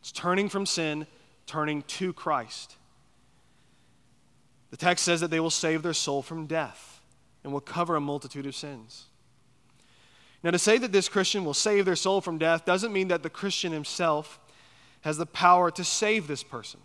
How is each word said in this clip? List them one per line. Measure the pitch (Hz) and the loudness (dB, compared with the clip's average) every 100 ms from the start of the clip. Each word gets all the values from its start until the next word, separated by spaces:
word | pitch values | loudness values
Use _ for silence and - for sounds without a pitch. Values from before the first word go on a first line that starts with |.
It's | - | -12
turning | - 175 185 202 | -4 0 2 0
from | 196 196 | -2 -2
sin, | - 160 151 156 - - _ - | -2 -2 -2 -8 -16 -20 _ -8
turning | 156 151 147 | -4 -2 -2
to | 139 - 185 | -6 -6 -6
Christ. | - - 143 113 - - - _ _ _ _ _ _ _ _ _ _ _ _ _ _ _ _ _ _ _ | -4 -2 -2 -2 -14 -16 -20 _ _ _ _ _ _ _ _ _ _ _ _ _ _ _ _ _ _ _
The | 139 | -2
text | 175 175 | 0 2
says | - 170 | 2 0
that | 165 | 0
they | 160 | 0
will | 165 | 0
save | - 165 160 | 0 0 0
their | 170 | -2
soul | 156 - 139 | -2 -2 -4
from | 131 165 151 | -6 -10 -4
death | 160 135 - - - _ _ _ _ | -4 -4 -10 -20 -20 _ _ _ _
and | 139 | -8
will | 139 | -8
cover | - 170 170 160 | -6 -4 0 0
a | |
multitude | 143 143 139 139 139 | -2 -6 -8 -10 -10
of | 135 | -10
sins. | 147 131 110 - - _ _ _ _ _ _ _ _ _ - - - - | -12 -14 -18 -20 -20 _ _ _ _ _ _ _ _ _ -20 -20 -20 -4
Now, | 170 | 0
to | 175 | 2
say | 208 226 | 4 4
that | 240 | 4
this | 196 180 | 2 2
Christian | 202 185 202 | 0 0 0
will | 170 | -2
save | 143 214 202 | 0 2 4
their | 190 170 | 4 2
soul | 190 196 | 2 0
from | 185 165 | 0 0
death | 160 165 | 2 2
doesn't | - 185 226 | 2 0 2
mean | 202 190 | -2 0
that | 170 | 0
the | 156 | -2
Christian | - 196 - 180 | -6 -4 -2 -4
himself | 156 147 - 170 151 151 - - - - - - _ | -4 -6 -2 0 0 -2 -18 -20 -20 -20 -20 -20 _
has | 156 151 | -4 -4
the | 165 | -4
power | - 180 180 175 | 4 8 8 6
to | - | 0
save | 175 - 214 220 151 | -2 0 2 2 0
this | 143 | -8
person. | - 123 107 - | -8 -12 -12 -18